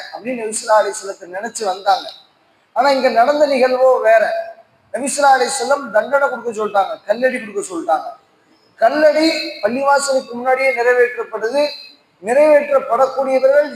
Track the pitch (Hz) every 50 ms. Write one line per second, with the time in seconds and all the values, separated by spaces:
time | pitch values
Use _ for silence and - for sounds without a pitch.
0 | - - - - 196 247 262 233 220 220 220 - - - 214 214 196 196 196 -
1 | 190 196 190 - 185 170 180 190 220 233 - - 220 190 180 202 190 202 185 165
2 | - - - - _ _ _ _ _ _ _ _ _ _ _ 220 254 285 269 262
3 | 247 254 226 226 240 285 294 294 302 277 277 247 254 254 254 254 262 262 254 226
4 | 214 220 226 220 - - - - - - - - _ _ _ _ _ _ - 226
5 | 285 262 - 285 285 269 269 254 247 233 - - 240 254 285 285 269 220 202 214
6 | 226 247 277 277 277 254 254 233 226 240 208 214 214 202 202 196 185 175 160 156
7 | - 196 208 233 254 254 247 226 214 214 196 202 170 - 180 165 - 165 156 147
8 | - - - - _ _ _ _ _ _ _ _ _ _ _ - 220 240 277 302
9 | 311 302 277 311 320 320 320 302 330 311 - - - 214 240 269 277 277 285 269
10 | - 277 262 262 - - 240 240 247 262 262 262 269 262 240 233 240 247 247 247
11 | 240 240 240 233 220 - 226 208 214 226 262 285 294 285 - - - - _ _
12 | _ _ _ _ 175 208 247 285 302 311 302 285 - 294 277 262 - - 226 240
13 | 262 254 - 262 269 269 262 262 262 262 277 294 302 285 240